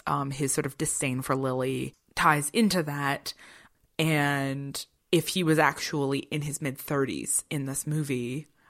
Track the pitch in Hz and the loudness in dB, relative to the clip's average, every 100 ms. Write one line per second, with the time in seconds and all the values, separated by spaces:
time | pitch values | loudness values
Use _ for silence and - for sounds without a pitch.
0 | - 143 139 135 139 - 139 - 156 - | -2 -2 -2 -2 -2 0 -2 -4 -4 -2
1 | 135 127 135 135 135 127 127 127 131 _ | -2 -2 -2 0 0 0 -2 -2 -6 _
2 | _ - 165 147 147 233 214 185 147 143 | _ 2 4 4 2 2 4 2 0 -2
3 | 139 139 - - - - - _ _ - | -2 -2 -6 -14 -20 -20 -20 _ _ 0
4 | 160 151 143 139 135 139 139 - - _ | 2 4 2 0 -2 -4 -6 -10 -12 _
5 | - 170 165 190 160 156 147 - - 151 | 2 2 2 0 4 6 4 2 -4 0
6 | 139 139 - 151 147 143 143 135 - 143 | 0 0 -2 -4 -4 -4 -4 -6 -2 0
7 | 131 73 - - - - 135 143 151 156 | 0 -2 -2 -2 -2 -4 -4 -4 -2 -2
8 | 139 127 120 139 151 _ | 0 -2 -4 -6 -10 _